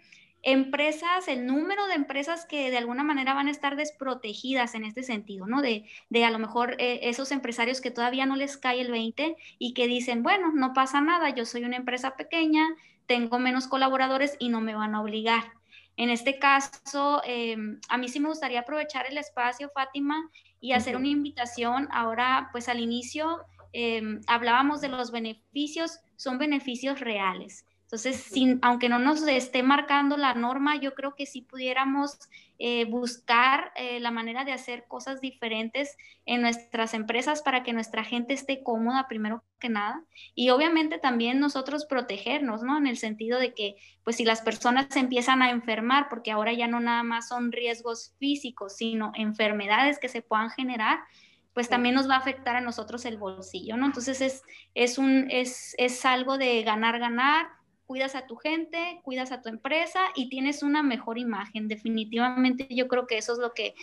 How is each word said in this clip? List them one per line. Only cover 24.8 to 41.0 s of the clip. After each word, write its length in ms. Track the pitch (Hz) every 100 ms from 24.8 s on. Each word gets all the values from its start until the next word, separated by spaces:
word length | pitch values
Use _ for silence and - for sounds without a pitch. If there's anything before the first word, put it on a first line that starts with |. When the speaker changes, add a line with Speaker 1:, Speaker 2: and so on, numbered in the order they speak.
Speaker 1:
de 80 | 277
los 220 | 254 233
beneficios, 880 | 233 226 220 _ 277 294 320 330 - _ -
son 220 | 269 254
beneficios 640 | 302 277 269 240 269 269
reales. 680 | 240 208 190 180 - - _ _
Entonces, 420 | - 226 254 262 -
Speaker 2:
Ujú. 80 |
Speaker 1:
sin, 260 | 269 254 254
aunque 280 | 247 247 247
no 100 | 240
nos 260 | 269 311 302
esté 380 | 262 254 254
marcando 540 | 262 285 285 285 285 294
la 160 | 277
norma, 420 | 233 240 269 285 302
yo 180 | 269 269
creo 200 | 277 277
que 100 | 277
sí 160 | 254
pudiéramos, 800 | - 262 254 254 269 277 285 - - - _ -
eh, 260 | 240 240 226
buscar, 840 | 240 240 - - 233 262 285 359 -
eh, 260 | 247 240
la 100 | 233
manera 320 | 233 226 240
de 80 | 277
hacer 340 | 254 247 240 -
cosas 340 | 254 269 269
diferentes 760 | 262 - 226 220 226 262 285 - - - -
en 160 | 240
nuestras 520 | 233 233 - 226 226
empresas 480 | 226 214 233 294 302
para 220 | 285 254
que 80 | 254
nuestra 320 | 233 220 220
gente 300 | 214 240 240
esté 300 | 269 277 269
cómoda, 440 | 262 226 233 262 254
primero 360 | 220 214 226 _ -
que 100 | 247
nada. 340 | 208 208 285 - - - -
Y 140 | 247
obviamente 500 | 254 320 320 302
también 400 | 330